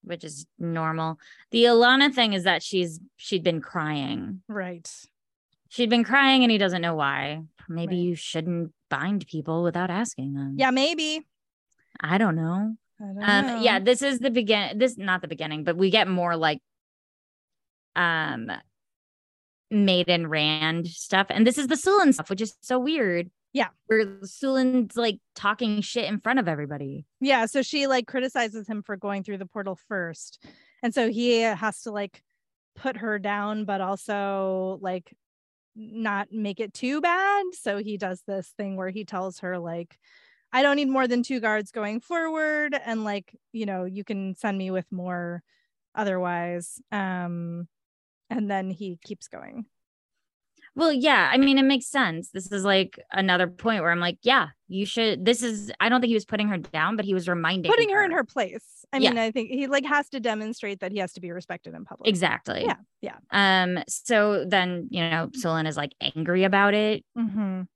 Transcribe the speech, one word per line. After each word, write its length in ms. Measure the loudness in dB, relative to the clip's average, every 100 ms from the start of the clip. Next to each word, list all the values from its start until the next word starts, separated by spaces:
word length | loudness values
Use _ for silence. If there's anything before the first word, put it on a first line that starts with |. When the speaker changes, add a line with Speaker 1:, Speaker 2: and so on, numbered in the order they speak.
Speaker 1:
Which 220 | -10 -12 -10
is 200 | -14 -18 _
normal. 580 | -4 -2 -2 -2 -4 -6 -14 -20 _
The 120 | 4
Alana 500 | 6 8 8 6 4
thing 200 | 4 2
is 100 | 2
that 180 | 2 2
she's, 380 | 0 0 0 -4 -18 _
she'd 280 | -4 0
been 180 | 2 0
crying. 800 | -4 -4 -2 -2 -4 -6 -6 -10 -8
Speaker 2:
Right. 440 | -8 -8 -10 -14 -18 -20 _ _ _ _ _ _
Speaker 1:
She'd 180 | -2 2
been 140 | 4
crying 400 | 4 6 6 6
and 80 | 6
he 60 | 4
doesn't 240 | 2 2
know 140 | 0 0
why. 480 | 0 -2 -4 -6 -12 _ -10
Maybe 260 | -6 -4 -2
Speaker 2:
Right. 80 |
Speaker 1:
you 120 | -2 -2
shouldn't 580 | -4 -6 -2 -4 -4 _ _
bind 360 | -4 -2 -2 -4
people 340 | -8 -4 0
without 260 | 0 0 -2
asking 420 | -2 -4 -6 -6
them. 220 | -6 -6 0
Speaker 2:
Yeah, 140 | 2
maybe. 540 | 4 2 0 -4 -4 -8 _ _ _ _ _ _ -10
Speaker 1:
I 180 | -2 2
don't 180 | 2 2
know. 400 | 0 0 -2 -6 _ _
Speaker 2:
I 40 | -12
don't 180 | -4
Speaker 1:
Um, 220 | 2 4 2
Speaker 2:
know. 140 | 2
Speaker 1:
yeah, 180 | 2 4
this 220 | 4 2
is 180 | 2 0
the 120 | 0
begin-, 460 | 0 2 2 0 0
this, 200 | 0 0
not 240 | -2 -2
the 60 | -4
beginning, 360 | -8 -6 -4
but 140 | -2 2
we 120 | 4
get 180 | 4 4
more, 280 | 2 0 2
like, 240 | 2 0 _ _ _ _ _ _ _ _ _ _ _ _ _ -2
um, 560 | 0 0 -2 -6 -8 -10 _ _ _ _ _ _ _ _ _ _ _
Maid 380 | 2 4 4 4
and 200 | 2 2
Rand 580 | 0 2 2 0 -2 -4
stuff. 400 | -8 0 0 2
And 160 | 4 4
this 120 | 4
is 100 | -2
the 80 | 0
Syllan 380 | 4 4 6
stuff, 160 | 4 0
which 120 | -4
is 160 | -6 -8
so 180 | -4 -2
weird. 500 | 0 0 0 0 -4 _ _
Speaker 2:
Yeah. 160 | -2 -2 _ _
Speaker 1:
Where 180 | 2 2 -4
Sulin's, 720 | -16 -6 0 2 2 2 0 0
like, 240 | 0 -2 _ -4
talking 460 | -2 0 0 0
shit 240 | -2 -2 -2
in 140 | -4
front 200 | 0 0
of 80 | 0
everybody. 580 | -2 -4 -8 -8 -10 -16 _
Speaker 2:
Yeah, 260 | 2 4 4
so 140 | 0
she, 260 | 0 0 2
like, 180 | 0 0
criticizes 600 | -4 -2 -2 -4 -6 -8
him 160 | -8
for 120 | -8 -8
going 280 | -6 -6
through 160 | -6 -10
the 60 | -8
portal 300 | -8 -8 -10 _
first. 580 | -6 -6 -8 -18 -20 -20 _ _ _
And 100 | -4
so 160 | 0 0
he 300 | 2 2 4
has 400 | 2 0 -4 -6
to, 80 | -10
like, 300 | -8 -8 -12 _ _ _ _ _ -8
put 220 | -8 -6
her 200 | -4 -4
down, 460 | -2 -2 -4 -4 -4
but 160 | -4
also, 960 | -4 -6 -4 -4 -2 -2 -2 -2 -4 -6
like, 320 | -6 -6 -8 _ _ _ _ _ _ -20
not 560 | -14 -6 -2 -2 -4
make 280 | -4 -4 -4
it 140 | -8
too 280 | -4 -4 0
bad. 440 | 0 2 2 2 -2
So 240 | -6 -4 -4
he 200 | -4 -4
does 240 | -4 -6 -6
this 260 | -8 -8 -8
thing 180 | -8 -6
where 140 | -6
he 140 | -8 -8
tells 340 | -6 -6 -6
her, 180 | -8 -6
like, 400 | -6 -8 -10 _ _ _ _ _ _
"I 100 | 2
don't 140 | 4 4
need 140 | 2
more 180 | 2 2
than 160 | 0
two 160 | 0 -2
guards 320 | 0 0 -2
going 300 | -6 -4 -6
forward. 720 | _ -2 -2 -2 0 0 -2 -2 -4
And, 180 | -4
like, 320 | -2 -6 -8 -20 _
you 140 | -8 -6
know, 200 | -4 -6
you 180 | -8
can 320 | -8 -6 -6 -4
send 220 | -4 -2
me 140 | -2
with 200 | -4 -6
more 500 | -8 -6 -6 -6 -8 _ _ _ _ _ -4
otherwise." 840 | -2 0 -2 -2 -4 -6 -8 -16 _
Um, 760 | -4 -4 -4 -4 -6 -8 -8 -12 _ _ _ _ _ _
and 200 | -4 -2
then 200 | -2 -4
he 280 | -6 -8 -12
keeps 240 | -12 -14 -14
going. 380 | -16 -16 -14 -16 _ _ _ _ _ _ _ _ _ -16 0
Speaker 1:
Well, 180 | 2
yeah, 360 | 4 4 6 6
I 40 | 6
mean, 200 | 6 6
it 60 | 6
makes 220 | 2 0
sense. 420 | 0 0 -2 -8
This 220 | -10 -6
is, 120 | -2
like, 360 | 2 4 2 -6 -6
another 360 | -2 2 4 2
point 340 | 0 -2 0
where 100 | 2
I'm 80 | 2
like, 180 | 0 0
"Yeah, 280 | 2 2 2 _ _
you 180 | -6 -4
should," 400 | 0 0 2 2
this 160 | 2
is, 280 | 0 -4 -8 -2
I 100 | 2
don't 100 | 4
think 100 | 4
he 40 |
was 120 | 0 0
putting 220 | -2 0
her 100 | -2
down, 380 | -4 -2 0 0
but 100 | 0
he 80 |
was 140 | 0 0
reminding 420 | 0 0 0 2
Speaker 2:
Putting 180 | 4 4
her 140 | 2
in 80 | 2
Speaker 1:
her. 60 | 0
Speaker 2:
her 60 |
place. 600 | -2 -2 -4 -6 -18 -20 -6
I 40 | 2
Speaker 1:
Yeah. 100 | 2
Speaker 2:
mean, 80 | 2
I 140 | 0
think 180 | -2 -4
he, 180 | -4 0
like, 160 | 0 2
has 220 | 0 0
to 100 | -4
demonstrate 600 | -4 -4 -6 -8 -8 -8
that 120 | -6
he 80 | -4
has 140 | -6
to 80 | -8
be 100 | -12
respected 420 | -12 -10 -12 -12
in 120 | -16 -16
public. 220 | -2 0
Speaker 1:
Exactly. 580 | 2 2 0 -4 -4 -2
Speaker 2:
Yeah, 100 | -4 -10 _
yeah. 160 | -14 -14 _
Speaker 1:
Um, 520 | 2 4 4 2 -2 -6
so 560 | -10 0 4 4 2 2
then, 420 | 0 2 -4 -4
you 100 | -2
know, 280 | 0 0 -2 -4
Sulin 320 | -2 0 -2
is, 80 | -4
like, 180 | -6 _
angry 420 | -6 -4 0 2
about 300 | 4 4 4 4
it, 280 | 2 -2 _ -4
Speaker 2:
Mm-hmm. 460 | -2 -2 -2 -4 -8